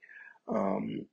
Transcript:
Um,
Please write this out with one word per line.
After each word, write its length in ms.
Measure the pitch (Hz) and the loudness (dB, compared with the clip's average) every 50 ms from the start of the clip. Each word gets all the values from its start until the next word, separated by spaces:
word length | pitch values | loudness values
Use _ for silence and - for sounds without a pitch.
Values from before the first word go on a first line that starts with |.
| - - - - - - - - _ - | -12 -18 -18 -18 -18 -18 -20 -14 _ 0
Um, 580 | 226 104 98 98 98 104 110 110 - - - - | 2 2 4 4 2 2 0 0 -2 -4 -6 -8